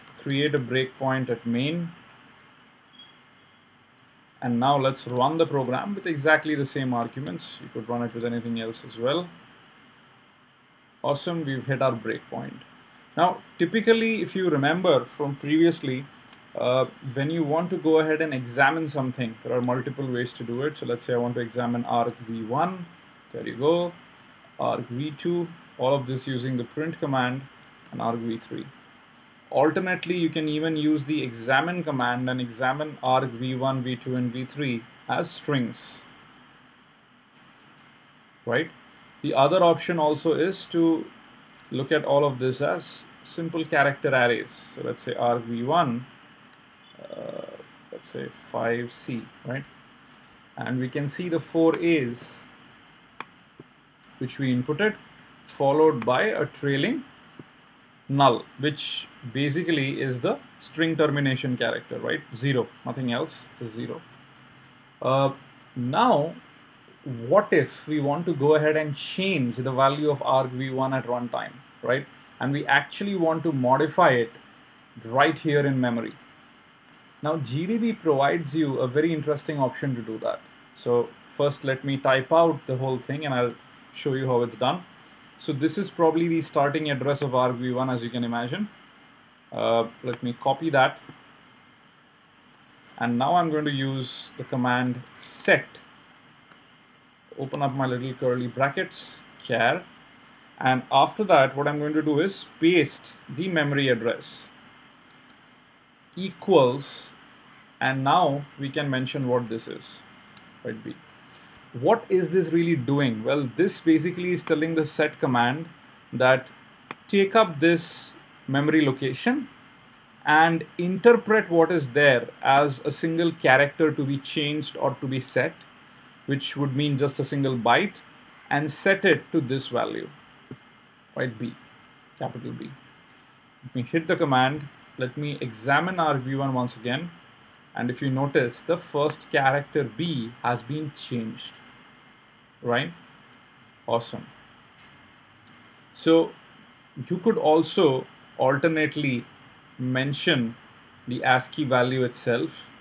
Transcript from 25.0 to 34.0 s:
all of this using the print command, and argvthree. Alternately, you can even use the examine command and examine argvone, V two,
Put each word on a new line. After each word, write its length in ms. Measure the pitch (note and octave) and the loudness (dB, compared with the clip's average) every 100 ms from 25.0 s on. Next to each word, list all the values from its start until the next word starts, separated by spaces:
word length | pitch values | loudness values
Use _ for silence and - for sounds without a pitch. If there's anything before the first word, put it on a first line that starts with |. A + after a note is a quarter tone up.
| D3+ C#3+ F3 F3 E3+ - - - | -8 -6 -4 -2 -4 -10 -18 -4
all 160 | B2+ | 0
of 120 | C#3 B2 | 0 0
this 200 | B2+ - | -6 -4
using 300 | B2+ B2+ B2+ | -4 -2 -4
the 80 | |
print 340 | A#2 - D#3+ E3 | -4 -6 -6 -4
command, 440 | D3+ C3 B2 C3 C3+ - - - - | -2 0 0 -2 -10 -20 -20 -20 -14
and 80 | - | -6
argvthree. 680 | A2+ A#2 A2+ A2+ - A2 C3 - - - - - - _ - | -4 -4 -4 -6 -8 -12 -12 -18 -20 -20 -20 -20 -20 _ -4
Alternately, 680 | - D3 E3+ F#3 F3+ E3 F3+ | 2 2 2 -2 -2 -2 0
you 120 | E3 | 0
can 180 | D#3+ D#3 | 0 -2
even 280 | D3+ D#3+ D#3 | -2 -2 0
use 280 | D3+ D3+ | 0 0
the 180 | C3+ D3+ | 0 -4
examine 600 | B2+ A#2 A2+ C3+ D#3+ F3 | -4 -6 0 2 2 -2
command 440 | D#3 C3+ B2 B2 B2+ | -4 -2 -2 -2 -2
and 120 | B2+ | -4
examine 580 | A#2+ A2+ C3 C#3 D3+ C3 | -6 -4 -2 -2 -4 -6
argvone, 800 | B2+ C3 C3 A2+ B2+ B2+ C3+ C3+ | 0 2 0 -4 -6 -2 -2 -2
V 120 | B2+ | -4
two, 220 | B2 | -6